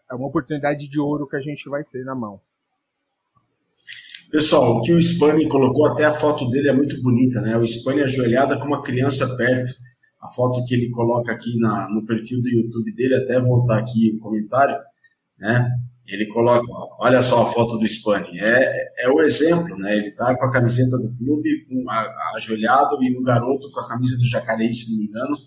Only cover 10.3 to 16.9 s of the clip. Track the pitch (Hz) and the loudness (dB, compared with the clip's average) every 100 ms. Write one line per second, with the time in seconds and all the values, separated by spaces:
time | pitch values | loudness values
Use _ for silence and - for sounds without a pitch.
10.3 | - 123 123 123 120 117 117 113 120 120 | -2 0 0 0 0 0 -2 0 0 -2
11.3 | 110 117 117 110 101 95 107 107 110 - | -6 -4 -2 0 -2 -4 -6 -4 -4 -4
12.3 | 127 120 117 - 117 110 110 131 131 - | -4 0 0 0 -4 -8 -2 0 2 2
13.3 | 127 123 120 120 110 - 110 113 107 104 | 0 2 2 2 0 0 2 2 0 -4
14.3 | 107 107 127 143 170 - _ _ _ _ | -6 -2 0 2 0 -10 _ _ _ _
15.3 | _ 101 123 123 - - - - 101 107 | _ 0 2 2 -2 -6 -14 -12 -6 -4
16.3 | 113 120 120 120 - - | 2 4 4 0 -10 -16